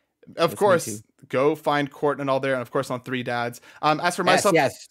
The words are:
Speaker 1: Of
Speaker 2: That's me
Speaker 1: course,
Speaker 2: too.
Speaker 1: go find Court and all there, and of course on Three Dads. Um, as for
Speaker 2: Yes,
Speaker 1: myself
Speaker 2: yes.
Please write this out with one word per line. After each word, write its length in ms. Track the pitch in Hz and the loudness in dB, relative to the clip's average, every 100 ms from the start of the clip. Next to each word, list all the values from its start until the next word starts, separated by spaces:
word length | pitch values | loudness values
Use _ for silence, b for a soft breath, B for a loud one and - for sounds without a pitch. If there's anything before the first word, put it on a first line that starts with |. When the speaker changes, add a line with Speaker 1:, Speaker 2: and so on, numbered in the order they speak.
| _ _ - | _ _ -14
Speaker 1:
Of 60 | |
Speaker 2:
That's 180 | - 170 | -2 -2
me 40 | - | 2
Speaker 1:
course, 280 | 202 175 | 2 2
Speaker 2:
too. 140 | 113 107 - _ - | 0 -12 -14 _ -6
Speaker 1:
go 260 | 127 143 | 0 0
find 360 | 156 156 147 143 | 0 0 0 -2
Court 300 | - 147 139 | -2 -2 -2
and 100 | 139 | -2
all 100 | 135 | -2
there, 140 | 135 | 0
and 80 | 131 | -4
of 80 | 120 | -4
course 200 | 143 131 | -4 -4
on 100 | 127 | -6
Three 220 | 131 127 | -6 -8
Dads. 380 | 123 120 120 120 - B | -4 -4 -6 -8 -18 B
Um, 180 | 147 151 | 0 0
as 160 | 175 180 | 0 0
for 60 | |
Speaker 2:
Yes, 40 | 175 | 2
Speaker 1:
myself 280 | 185 208 | 4 4
Speaker 2:
yes. 340 | 165 135 - - | 4 2 -2 -18